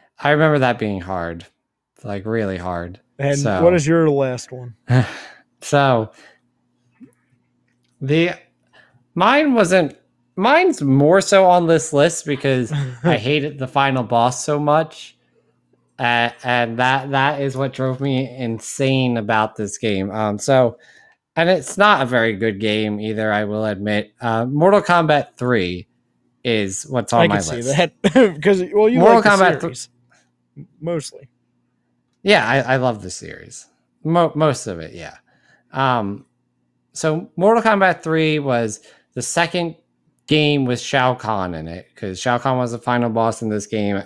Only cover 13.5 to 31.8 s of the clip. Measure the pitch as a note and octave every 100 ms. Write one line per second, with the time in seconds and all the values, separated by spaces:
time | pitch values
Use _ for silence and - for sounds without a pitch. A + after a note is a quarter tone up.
13.5 | C#3+ C3 C#3+ C#3 C3 G#2+ A#2 A#2+ B2+ -
14.5 | D3 D3 D3+ D#3 - - _ _ _ _
15.5 | _ _ _ _ - A#2+ A#2+ A#2 - B2+
16.5 | B2 A#2 A2+ B2+ C3+ C#3 C3+ C#3 C#3+ C#3
17.5 | B2+ C#3 C3+ C3 C3 C#3 B2+ B2+ C3 A#2+
18.5 | A2+ - - C3+ C3+ B2+ A#2 G#2 A2 A2
19.5 | - G2+ - A2+ F#2+ G2 G#2+ G#2+ G#2 -
20.5 | C3 A#2+ - _ _ _ _ _ - E3+
21.5 | F3+ - - G#3 E3+ B2 B2 A2+ G2 A2+
22.5 | G2 A2 G#2+ G#2+ G#2 G#2+ A2 A2 G#2 G#2
23.5 | G#2+ A2 G2 G#2 G#2 G#2 - A#2+ A2+ B2
24.5 | D3 F3+ G3+ - F3 D#3 D3 - - B2
25.5 | A#2 F2+ F2+ - _ _ _ _ _ B2
26.5 | A2 G2 G2 - B2+ G#2 B2 D#3+ G2+ F2
27.5 | A#2+ B2 C#3+ F3 _ G3 B3+ G#3+ D3+ G3+
28.5 | F#3+ F3+ G#3 G#3+ B3 G3 A#3 G#3 G3 F3+
29.5 | C#3+ E3 B2+ - _ _ _ _ _ _
30.5 | C#3+ D#3 - D#3+ E3+ - - C#3 _ _
31.5 | _ _ _